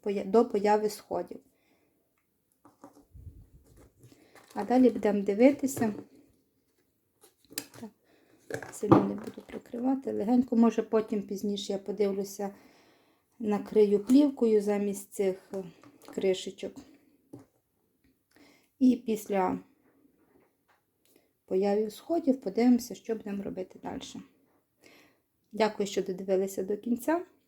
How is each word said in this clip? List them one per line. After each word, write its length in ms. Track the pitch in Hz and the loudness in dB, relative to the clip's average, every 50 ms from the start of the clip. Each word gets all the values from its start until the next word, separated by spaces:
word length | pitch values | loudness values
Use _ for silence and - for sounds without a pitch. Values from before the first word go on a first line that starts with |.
| - | -4
поя-, 280 | 214 196 202 196 196 | -4 -4 -4 -6 4
до 140 | 190 226 247 | 4 4 4
появи 460 | 240 - 208 196 208 208 214 214 214 | 4 0 0 2 4 4 4 2 0
сходів. 500 | 208 - - _ 180 175 180 - - - _ _ _ _ _ _ _ _ _ _ _ _ _ _ _ _ _ _ _ _ _ _ _ _ _ - _ _ - - _ - _ _ _ - - - - - - _ _ - _ _ - - - _ _ _ - - - _ _ _ _ - - _ - | -4 -6 -10 _ -6 -6 -6 -8 -12 -18 _ _ _ _ _ _ _ _ _ _ _ _ _ _ _ _ _ _ _ _ _ _ _ _ _ -20 _ _ -20 -20 _ -20 _ _ _ -20 -20 -18 -20 -20 -20 _ _ -20 _ _ -20 -20 -20 _ _ _ -20 -20 -20 _ _ _ _ -20 -20 _ -10
А 100 | 220 208 | -8 -2
далі 260 | 202 240 254 254 240 | 2 6 8 8 8
будемо 320 | 214 208 - 214 202 202 196 | 6 4 2 2 2 2 0
дивитися. 720 | 202 196 196 240 269 277 - - 262 - - 240 220 202 - - _ _ - _ _ _ _ _ _ _ _ _ _ _ _ _ _ _ _ _ _ _ _ _ - _ _ _ _ - - - - - - 233 214 _ _ _ _ _ _ _ _ _ _ _ | 0 4 6 6 6 6 4 -2 -6 -2 -2 -2 -2 -2 -6 -12 _ _ -20 _ _ _ _ _ _ _ _ _ _ _ _ _ _ _ _ _ _ _ _ _ -20 _ _ _ _ -14 -14 -14 -14 -18 -18 -18 -18 _ _ _ _ _ _ _ _ _ _ _
Так, 220 | _ - - - - - | _ -10 -10 -10 -12 -12
сильно 320 | - - 202 202 196 202 | -8 4 4 6 6 6
не 100 | 196 202 | 0 -6
буду 280 | 208 - - - - - | -8 -10 -14 -16 -16 -18
прикривати, 680 | - - - - - - 240 240 262 269 269 269 226 214 | -16 -16 -18 -16 -12 -12 -6 -4 -4 -4 -4 -4 -6 -6
легенько. 440 | 214 208 202 254 247 254 - - | -4 0 2 2 2 2 2 2
Може, 260 | 226 233 226 220 - 214 | 4 4 4 2 0 -4
потім 400 | - - 220 214 - - 208 196 | 0 0 -2 -2 0 -6 -6 -6
пізніше 500 | - 208 190 - 208 202 196 - - 202 | -6 -8 -6 -6 -6 -6 -6 -6 -6 -6
я 60 | 196 | -6
подивлюся, 760 | 196 - 196 196 208 202 196 196 196 196 - - 202 196 202 - - - _ _ _ _ _ _ _ _ _ _ _ _ _ _ | -6 -8 -4 -2 -2 -2 -2 -4 -6 -8 -8 -10 -10 -10 -10 -14 -20 -20 _ _ _ _ _ _ _ _ _ _ _ _ _ _
накрию 680 | 233 208 208 202 196 - - 214 214 202 202 208 202 | -4 -2 -2 -2 -2 0 4 4 4 6 4 0 4
плівкою 580 | - 254 277 294 285 269 - 247 226 220 214 202 | 6 6 6 6 6 2 0 2 4 4 2 2
замість 520 | 208 208 202 202 202 196 196 - _ - | 2 0 0 0 -4 -4 -6 -10 _ -6
цих, 220 | - 202 190 185 185 - - - | -2 -2 -2 -2 -4 -10 -12 -12
е, 100 | 196 185 170 - _ - - _ _ - - - | -12 -12 -12 -16 _ -20 -20 _ _ -20 -12 -10
кришечок. 580 | - - 190 185 185 - 196 185 - - 190 - - - - - _ _ _ _ _ _ _ - - - _ _ _ _ _ _ _ _ _ _ _ _ _ _ _ _ _ _ _ - _ _ _ _ _ _ _ | -4 0 0 0 -2 -4 -12 -12 -12 -12 -14 -14 -16 -20 -20 -20 _ _ _ _ _ _ _ -20 -20 -20 _ _ _ _ _ _ _ _ _ _ _ _ _ _ _ _ _ _ _ -20 _ _ _ _ _ _ _
І 180 | 262 254 240 | 4 4 4
після 640 | - - - 220 208 - - 202 196 185 185 190 185 - _ _ _ _ _ _ _ _ _ _ _ _ _ _ _ _ _ _ _ _ _ _ _ _ _ _ _ _ _ _ _ _ _ _ _ _ | 4 0 -4 -4 -4 -4 -2 -2 0 0 0 -2 -4 -8 _ _ _ _ _ _ _ _ _ _ _ _ _ _ _ _ _ _ _ _ _ _ _ _ _ _ _ _ _ _ _ _ _ _ _ _
появи 440 | _ 190 190 196 202 202 208 220 214 | _ -2 -2 0 0 0 0 -2 -4
сходів 500 | 208 - - - 330 339 - 277 262 269 | -8 -16 -8 -4 -4 -2 0 0 0 0
подивимося, 540 | - 190 185 - 233 254 247 233 - - 190 | -2 -6 -2 2 4 4 4 4 2 -6 -14
що 200 | - _ - 226 | -16 _ -8 -8
будемо 280 | 214 - 208 202 202 196 | -8 -8 -10 -8 -8 -8
робити 360 | 202 175 185 185 185 - - - | -8 -8 -8 -10 -12 -12 -14 -12
далі. 400 | - - - - - - - - _ _ _ _ _ _ _ _ _ _ _ _ - - - - _ _ _ _ _ _ _ _ _ - | -10 -10 -10 -12 -14 -16 -18 -18 _ _ _ _ _ _ _ _ _ _ _ _ -20 -20 -20 -20 _ _ _ _ _ _ _ _ _ -4
Дякую, 340 | 202 220 208 214 - 208 | -2 -2 -2 0 -4 -6
що 160 | 196 - 202 185 | -4 -4 -4 -4
додивилися 600 | 196 190 180 196 190 196 185 196 190 190 - 190 | -4 -6 -10 -4 -2 0 0 0 -2 -4 -8 -6
до 140 | 190 208 | -6 -6
кінця. 500 | 208 - 233 240 226 - - 311 349 359 - _ _ _ | -8 -4 -4 -6 -4 -2 -2 -2 -2 -2 -8 _ _ _